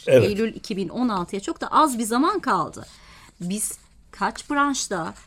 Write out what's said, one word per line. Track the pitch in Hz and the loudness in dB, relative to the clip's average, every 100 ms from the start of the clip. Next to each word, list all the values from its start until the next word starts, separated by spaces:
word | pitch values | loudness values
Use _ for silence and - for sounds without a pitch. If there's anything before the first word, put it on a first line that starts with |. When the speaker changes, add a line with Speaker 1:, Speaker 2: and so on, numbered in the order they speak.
| - | 6
Speaker 1:
Evet. | 131 196 | 6 6
Speaker 2:
Eylül | 208 226 | 2 -2
iki | - - 190 | -4 -6 -4
bin | 190 | -4
on | 214 247 | -2 -2
altıya | 190 170 196 | -2 -4 -6
çok | - 330 | -6 -8
da | - | 0
az | 269 302 233 | 2 4 2
bir | |
zaman | 220 240 339 403 | 0 2 2 0
kaldı. | 262 185 143 - - - - - - _ | 0 0 -2 -6 -16 -20 -20 -20 -20 _
Biz | 175 208 - - - - - | -6 -4 -6 -10 -18 -20 -20
kaç | - 196 - - | -4 -4 -4 -4
branşta, | 285 285 262 - 185 175 - | 0 2 0 -4 -4 -6 -10